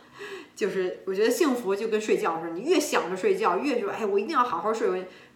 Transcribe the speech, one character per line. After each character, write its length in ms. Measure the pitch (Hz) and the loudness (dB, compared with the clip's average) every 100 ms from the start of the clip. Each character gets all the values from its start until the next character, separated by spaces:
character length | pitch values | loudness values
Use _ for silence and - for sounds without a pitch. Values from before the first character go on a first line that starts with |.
| - - | -20 -16
<laughs> 360 | 403 381 302 | -14 -14 -14
就 140 | - 196 | -4 -2
是 320 | 190 185 - | 0 -2 -4
我 80 | - | -4
觉 120 | 190 | 2
得 40 | 226 | 2
幸 240 | 247 302 | 4 2
福 220 | 247 185 | 2 0
就 140 | 202 220 | -2 0
跟 120 | 214 | -2
睡 160 | - 180 | 2 2
觉 240 | 170 165 | 2 -2
似 100 | 170 | -4
的， 20 | |
你 80 | 170 | -4
越 180 | 277 339 | 2 2
想 320 | - 180 170 | 2 0 0
着 60 | 185 | 0
睡 180 | 214 | 0
觉， 240 | 190 202 185 | 2 2 2
越 220 | 277 226 | 0 0
说， 100 | 196 | -2
哎， 160 | - 208 | -4 0
我 100 | 202 | 0
一 60 | 262 | 0
定 60 | |
要 120 | 277 | 0
好 160 | 240 170 | 0 0
好 120 | 208 | -2
睡， 160 | 220 202 | 0 0
我 160 | 185 185 - - | -2 -6 -14 -20